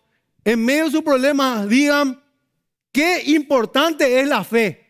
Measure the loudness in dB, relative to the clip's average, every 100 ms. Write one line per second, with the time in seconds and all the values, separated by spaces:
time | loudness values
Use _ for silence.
0 | _ _ _ _ -2 0 0 0 0 -2
1 | 0 0 2 0 0 -2 -2 0 2 2
2 | 0 -4 _ _ _ _ _ _ _ -2
3 | 0 0 0 0 0 -2 0 0 0 0
4 | 0 2 0 -2 -2 0 -2 -4 _